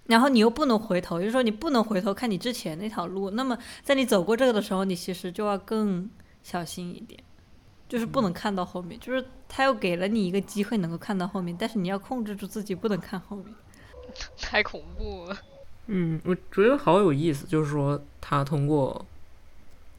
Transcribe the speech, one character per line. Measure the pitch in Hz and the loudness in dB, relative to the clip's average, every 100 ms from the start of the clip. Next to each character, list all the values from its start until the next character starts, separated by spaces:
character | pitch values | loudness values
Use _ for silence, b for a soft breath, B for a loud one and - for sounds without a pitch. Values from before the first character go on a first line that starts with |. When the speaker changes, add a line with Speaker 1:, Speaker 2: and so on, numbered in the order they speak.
| - | 4
Speaker 1:
然 | 226 | 6
后 | 277 | 8
你 | 240 | 8
又 | 226 | 6
不 | 233 294 | 4 2
能 | 214 | 2
回 | - 180 | 2 -2
头， | 175 170 | 0 -2
就 | 202 | 0
是 | |
说 | 254 | 2
你 | 233 | 2
不 | 214 330 | 0 2
能 | 247 | 2
回 | 220 190 | 2 0
头 | 202 | 0
看 | 202 247 | -2 -2
你 | 180 | 0
之 | 240 | -2
前 | 247 175 156 | -4 -6 -6
那 | 214 | -6
条 | 214 170 | -6 -4
路， | 190 196 | -4 -4
那 | 214 | -2
么 | 262 233 B B | -2 -2 B B
在 | - | 0
你 | 269 247 | 2 4
走 | 202 | 4
过 | 175 226 | 4 4
这 | 262 | 4
个 | |
的 | 214 | 4
时 | 202 | 0
候， | 190 190 | 0 0
你 | 175 | -2
其 | - | -4
实 | 180 185 | -6 -6
就 | 175 208 | -4 -2
要 | 196 | -2
更 | 196 220 208 180 196 - b b | -2 0 0 0 -4 -12 b b
小 | - 180 | -8 -8
心 | 165 - 175 - | -6 -8 -10 -12
一 | |
点， | - - - - - - - - - | -16 -20 -20 -20 -20 -20 -20 -20 -6
就 | 233 | -4
是 | 226 | 0
不 | 262 | 0
能 | 196 | 0
看 | 175 214 196 | 0 -2 -2
到 | |
后 | 175 180 | -4 -6
面， | 175 226 | -10 -12
Speaker 2:
嗯。 | |
Speaker 1:
就 | 240 | -4
是 | 254 254 - - | -4 -4 -16 -10
他 | - 269 | 2 2
又 | |
给 | 220 185 170 | 4 0 0
了 | 196 | 0
你 | 226 180 | 2 2
一 | |
个 | 196 | 0
机 | 185 202 | -2 -2
会 | 202 226 | 0 0
能 | 165 | 0
够 | 170 | -4
看 | - 196 | -4 -2
到 | 175 | -2
后 | 190 | -2
面， | 175 175 | -4 -4
但 | 226 | -2
是 | 208 | -2
你 | 180 | 0
要 | 196 | -2
控 | - 254 | -4 -6
制 | 208 | -4
住 | 202 196 | -6 -8
自 | 220 | -8
己 | 202 | -6
不 | 180 226 | -2 0
能 | 185 | -2
看 | - 185 | -4 -10
后 | - 202 | -10 -14
面。 | 202 220 - B B - - - B - | -14 -18 -20 B B -18 -16 -14 B -10
Speaker 3:
太 | - 214 | -2 0
恐 | 208 160 156 - | 0 -6 -12 -8
怖 | 220 190 175 | -8 -8 -10
了。 | 196 - - - - - | -12 -14 -20 -18 -14 -4
Speaker 2:
嗯， | 190 165 160 | 0 0 0
我 | 185 | 0
觉 | 180 - - 220 | -2 0 4 6
得 | 285 | 6
好 | - 185 | 6 6
有 | 190 | 6
意 | 139 165 | 4 2
思， | 143 - | 0 0
就 | 156 | 0
是 | 147 | 2
说 | 147 139 143 - - | 0 0 0 -6 -12
他 | - 143 | -2 0
通 | 139 151 143 | 2 2 2
过 | 151 127 - - - - - - - - - - | 2 2 -2 -12 -16 -16 -18 -18 -16 -16 -16 -18